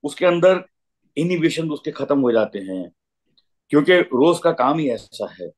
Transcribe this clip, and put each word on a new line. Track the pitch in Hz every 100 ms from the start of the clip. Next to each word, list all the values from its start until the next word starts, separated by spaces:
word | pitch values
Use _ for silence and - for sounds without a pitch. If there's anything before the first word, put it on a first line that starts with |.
उसके | - - 180
अंदर | 175 180 185 180 _ _ _ _ -
इनहिबिशन | 165 180 160 160 165
उसके | 147 -
खत्म | 143 135 143
हो | 127
जाते | 113 104 101
हैं, | 95 92 90 _ _ _ _ _ _ _ _
क्योंकि | 147 143 180
रोज | 175 123 151 165
का | 175
काम | 160 127 156
ही | 147
ऐसा | 113 - - 95 92
है। | 87